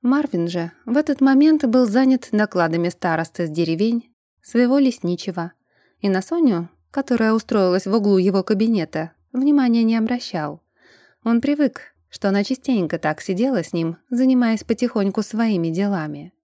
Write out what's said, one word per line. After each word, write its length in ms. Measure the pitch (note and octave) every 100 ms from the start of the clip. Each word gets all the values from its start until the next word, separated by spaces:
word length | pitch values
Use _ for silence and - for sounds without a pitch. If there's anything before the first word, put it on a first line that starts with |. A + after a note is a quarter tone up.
Марвин 460 | B3 C#4 D4 F3 E3+
же 240 | F3 E3 _ -
в 120 | B3+
этот 240 | D4+ C#4
момент 440 | C4+ C4+ D4+ D#4 C4+
был 200 | B3 B3
занят 440 | A3 C4 C4 -
докладами 580 | G#3 G#3 F3+ E3 E3 F3
старосты 560 | - F3+ D#3+ E3 - E3+
с 40 |
деревень, 640 | D#3 E3 E3 A3 A#3 - _ _ _
своего 380 | - A#3 B3 C#4
лесничего, 720 | C4 - F3 F3 - F3 E3+ _ _ _ _ _
и 100 | G3+
на 120 | F#3+
Соню, 480 | F#3+ E4+ D4+ F3 E3+ _ _
которая 420 | - C4+ A#3 A3
устроилась 540 | A3 - G#3+ F#3 F3+ F#3+
в 60 |
углу 240 | A3 G#3 F#3+
его 260 | F#3 F#3+
кабинета, 680 | F#3 G3+ A3+ A3 D#3+ D#3+ D#3+ _ _
внимания 520 | B3+ C#4 C#4+ B3+ A#3
не 120 | A3+ A3+
обращал. 680 | A3 B3 - F3 D3+ D3+ _ _ _ _ _ _
Он 160 | A3+ A#3
привык, 540 | B3+ D4 C#4+ - - _ _
что 200 | - G3+
она 140 | G3
частенько 560 | G3+ C4 - A#3+ E3 E3
так 220 | D#3 D#3
сидела 420 | - F#3 B3+ A#3+
с 100 | E3
ним, 240 | F3 E3 E3 _
занимаясь 540 | A#3+ C4 B3+ A#3 A3
потихоньку 580 | - A3 B3 - G3 F#3+
своими 480 | G#3 A3 A3+ G3 E3
делами. 640 | E3 G3+ G3 D3+ D3 E3 _